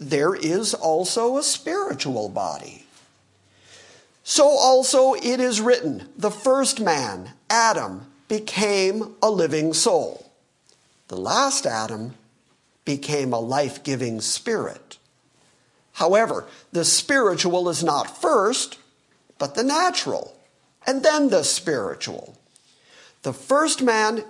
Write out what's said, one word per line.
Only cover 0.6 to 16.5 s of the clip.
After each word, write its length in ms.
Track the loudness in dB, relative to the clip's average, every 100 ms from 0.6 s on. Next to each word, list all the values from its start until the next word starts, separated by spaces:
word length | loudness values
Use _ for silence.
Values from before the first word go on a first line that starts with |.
| -2
also 640 | -2 0 0 0 0 0 0
a 80 |
spiritual 880 | -2 -4 -4 -4 -4 -6 -6 -4 -4
body. 560 | -4 -6 -8 -14 -20 -20 -20 _ _ _ _ _ _ _ -20 -20 -20 _ _
So 240 | -2 4 6
also 640 | 6 6 6 6 4 4
it 280 | 4 0 0
is 200 | 0 0
written, 480 | 2 2 0 -6 -10 -4
"The 160 | -4
first 480 | 0 2 2 2 0
man, 540 | 0 0 -2 -8 -14 -16 -2
Adam, 600 | 2 4 2 -4 -10 -16 _ -6
became 880 | -6 -4 -2 0 2 2 0 -6 0
a 80 | 0
living 440 | 2 0 0 0
soul." 560 | 2 2 2 0 -10 -20 _ _ _ _ _ _ _ -12
The 100 | -6
last 480 | -2 0 0 0 -2
Adam 480 | -4 -4 -6 -10 -14 _ _ _ _ _ _ -6
became 480 | -6 -2 -2 -2
a 60 | -2
life-giving 800 | -2 -2 -2 -4 -6 -4 -4 -4
spirit. 760 | -6 -6 -4 -4 -4 -10 -20 -20 _ _ _ _ _ _ _ _ _
However, 520 | -2 2 4 2 -2 -8